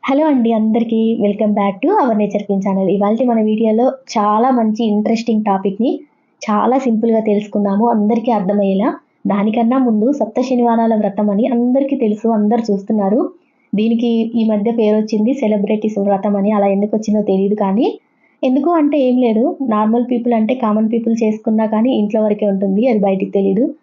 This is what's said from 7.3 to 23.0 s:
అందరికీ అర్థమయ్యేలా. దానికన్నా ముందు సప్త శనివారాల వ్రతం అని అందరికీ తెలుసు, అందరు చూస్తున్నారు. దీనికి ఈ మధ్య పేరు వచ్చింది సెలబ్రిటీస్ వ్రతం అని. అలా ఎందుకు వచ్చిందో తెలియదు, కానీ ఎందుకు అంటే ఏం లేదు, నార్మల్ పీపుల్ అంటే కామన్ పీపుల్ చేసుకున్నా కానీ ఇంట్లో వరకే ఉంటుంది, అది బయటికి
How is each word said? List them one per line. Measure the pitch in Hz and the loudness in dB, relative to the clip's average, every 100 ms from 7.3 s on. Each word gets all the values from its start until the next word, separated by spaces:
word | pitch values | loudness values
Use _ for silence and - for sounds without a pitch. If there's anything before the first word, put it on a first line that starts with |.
| 208 208 208 202 196 240 | -2 -2 -4 -2 0 0
అందరికీ | 226 208 233 226 | 0 0 0 0
అర్థమయ్యేలా. | 220 185 202 196 190 240 - _ _ 202 | -2 0 0 0 0 -2 -4 _ _ -4
దానికన్నా | 202 214 226 226 262 | -2 0 0 0 2
ముందు | 254 214 220 | 2 2 0
సప్త | 285 214 247 | 0 -2 -2
శనివారాల | 254 247 233 226 226 | -2 0 2 2 2
వ్రతం | 220 202 202 208 | 0 0 0 -2
అని | 202 262 | 0 0
అందరికీ | 240 247 262 277 262 | 0 0 0 0 0
తెలుసు, | 220 208 226 | 0 0 -2
అందరు | 226 208 233 226 | 0 0 0 0
చూస్తున్నారు. | 196 196 220 196 226 359 - _ _ _ | -4 -2 -2 0 0 -2 -8 _ _ _
దీనికి | 196 226 233 233 226 226 233 | -2 0 0 0 0 -2 0
ఈ | 220 | 0
మధ్య | 214 214 | 0 0
పేరు | 233 214 214 | 0 2 2
వచ్చింది | 214 214 214 | 0 0 0
సెలబ్రిటీస్ | 285 214 208 208 214 214 214 | 0 0 0 0 -2 -2 -2
వ్రతం | 202 196 208 202 | 0 0 0 0
అని. | 196 | 0
అలా | 214 202 | 2 2
ఎందుకు | 196 208 214 | 0 0 -2
వచ్చిందో | 214 214 | 0 -2
తెలియదు, | 208 190 196 | 0 0 0
కానీ | 208 196 196 349 - _ _ _ _ | 0 0 0 0 -4 _ _ _ _
ఎందుకు | 262 262 311 | 0 0 2
అంటే | 339 294 302 | 2 2 2
ఏం | 254 254 | 2 2
లేదు, | 247 214 277 - 262 | 2 2 0 -2 -2
నార్మల్ | 214 220 233 247 | 0 2 0 0
పీపుల్ | 240 233 | -2 0
అంటే | 233 220 | 0 0
కామన్ | 254 220 214 220 | 0 0 0 0
పీపుల్ | 226 226 226 | 0 0 0
చేసుకున్నా | 214 214 - 220 220 | 0 -2 -2 0 0
కానీ | 214 240 | 0 0
ఇంట్లో | 226 208 220 | 0 0 0
వరకే | 214 208 208 | 0 0 0
ఉంటుంది, | 196 196 196 254 | 0 0 0 0
అది | |
బయటికి | 214 | 2